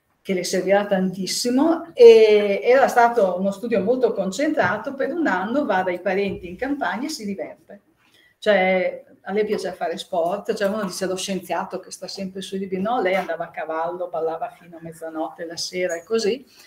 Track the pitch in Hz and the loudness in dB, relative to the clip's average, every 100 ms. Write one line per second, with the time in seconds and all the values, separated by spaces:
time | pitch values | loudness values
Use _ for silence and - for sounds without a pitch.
0 | _ _ - 185 175 185 180 202 202 190 | _ _ -4 -4 0 -2 2 2 4 0
1 | 185 180 185 - 240 254 320 320 - - | 0 -2 -6 -2 0 2 4 2 -4 8
2 | 233 226 214 208 208 196 226 262 233 240 | 10 10 8 6 4 0 4 4 6 4
3 | 233 233 190 180 196 190 233 226 190 254 | 4 4 0 0 -4 -4 -2 0 2 2
4 | 233 - 190 190 311 294 180 202 285 269 | 2 0 -4 -2 -2 2 0 0 -6 -4
5 | 269 339 269 180 202 269 220 185 180 180 | -4 0 0 0 0 -2 0 0 0 -2
6 | 202 185 202 180 175 180 269 285 175 202 | -2 -2 -2 -4 -10 -8 -6 -4 -4 -4
7 | 302 302 208 196 139 - _ 196 _ _ | -6 -8 -8 -8 -10 -12 _ -20 _ _
8 | _ _ _ _ 214 196 185 185 180 185 | _ _ _ _ 2 2 4 2 0 -4
9 | - - - 202 208 202 185 180 165 185 | -16 -18 -6 -2 0 -2 -4 -6 -6 -6
10 | - 180 165 202 - 208 196 214 196 175 | -4 -2 0 -2 -4 -2 0 -2 -4 -4
11 | 185 185 - 190 - 170 190 185 - - | -4 -4 -4 -6 -4 -4 -4 -8 -12 -14
12 | 185 - 190 196 190 196 196 185 202 254 | -12 -8 -8 -8 -8 -8 -4 -2 0 0
13 | 185 190 175 165 170 - 160 160 165 175 | 2 0 -2 -6 -6 -8 -6 -4 -4 -4
14 | 175 165 160 165 170 - 175 165 165 160 | -6 -4 -4 -4 -8 -10 -20 -16 -16 -14
15 | 160 160 165 - 170 165 - 185 180 170 | -12 -6 -8 -8 -12 -8 -8 -4 -2 -4
16 | - 226 208 247 - - | -2 0 0 -2 -6 -20